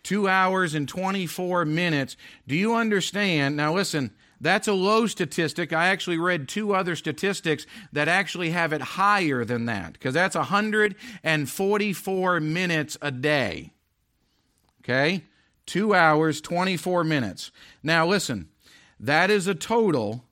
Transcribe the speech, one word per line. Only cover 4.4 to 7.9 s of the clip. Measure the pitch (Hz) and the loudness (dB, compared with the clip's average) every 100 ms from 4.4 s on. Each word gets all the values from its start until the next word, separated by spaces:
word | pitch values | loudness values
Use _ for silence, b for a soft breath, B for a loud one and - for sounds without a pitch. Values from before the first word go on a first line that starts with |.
that's | 147 202 214 | 0 2 2
a | |
low | 196 190 220 233 | 2 4 4 2
statistic. | - 175 - 160 - 170 | -2 -4 0 -2 -2 -2
I | 160 180 | 2 2
actually | 190 - 165 | 0 -2 -2
read | 175 175 135 | 0 -2 -4
two | 208 214 | -4 0
other | 190 180 160 | 0 0 -4
statistics | 160 - 196 190 165 147 - B B | -6 -2 -2 -2 -2 -2 -4 B B